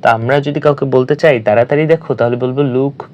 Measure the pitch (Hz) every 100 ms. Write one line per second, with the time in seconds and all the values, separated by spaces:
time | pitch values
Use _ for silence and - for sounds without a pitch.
0 | 123 113 117 143 143 147 151 139 139 131
1 | 127 147 165 127 107 107 123 147 156 160
2 | 160 123 120 120 127 131 143 123 139 139
3 | -